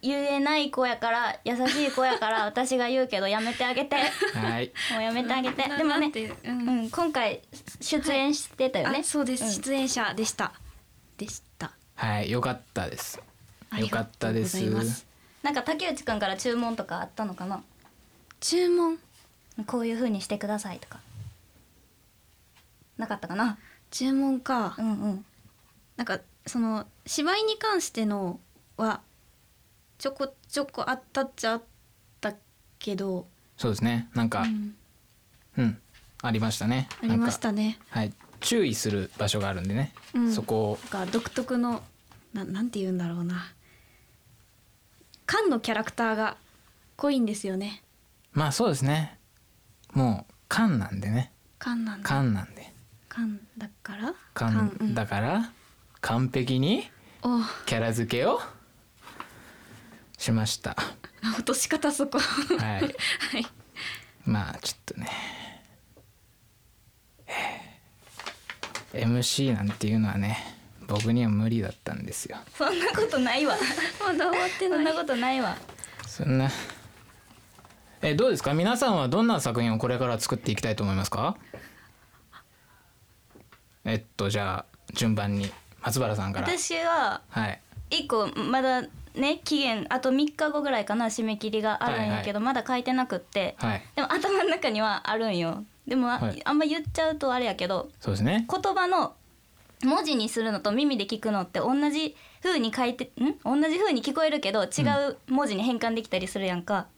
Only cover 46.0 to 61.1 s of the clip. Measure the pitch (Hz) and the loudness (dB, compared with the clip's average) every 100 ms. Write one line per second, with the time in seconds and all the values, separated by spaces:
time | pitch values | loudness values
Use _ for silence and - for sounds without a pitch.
46 | 226 214 220 - - _ _ _ _ - | 0 2 0 -2 -18 _ _ _ _ 0
47 | 285 269 226 208 196 190 208 208 _ _ | 2 4 4 0 -2 -2 -4 -10 _ _
48 | _ _ _ - 151 135 233 139 135 151 | _ _ _ 0 2 4 2 4 2 2
49 | 151 - _ _ _ _ _ _ - 139 | 0 -8 _ _ _ _ _ _ -2 2
50 | 127 104 - - _ - 226 135 95 98 | 4 2 -4 -20 _ 2 4 4 2 -2
51 | 95 110 127 _ _ _ - 233 226 202 | 0 0 0 _ _ _ -4 -2 -2 -4
52 | 202 139 131 101 95 - - - - - | -2 2 4 2 -2 -12 -20 -20 -20 -20
53 | _ - 226 208 208 226 208 - - 202 | _ -4 -4 -4 -12 -14 -14 -12 -14 -8
54 | 233 370 - - 226 110 208 190 220 117 | -6 -8 -10 -2 2 4 2 0 -2 0
55 | 104 101 117 190 233 - - - _ - | 0 0 0 0 -2 -6 -20 -20 _ -10
56 | - 113 127 131 127 127 139 262 - - | -2 2 2 0 2 2 4 2 -2 -16
57 | - - 240 240 220 - - 113 113 113 | -20 -6 0 0 0 -6 -2 0 2 0
58 | 113 120 165 480 - - - - _ _ | 0 2 2 0 -4 -14 -20 -20 _ _
59 | - - - - - - - - - - | -20 -18 -18 -18 -20 -20 -20 -20 -20 -20
60 | - - - 113 110 - 117 - - - | -20 -6 0 2 2 -2 -4 -4 -6 -8
61 | - | -20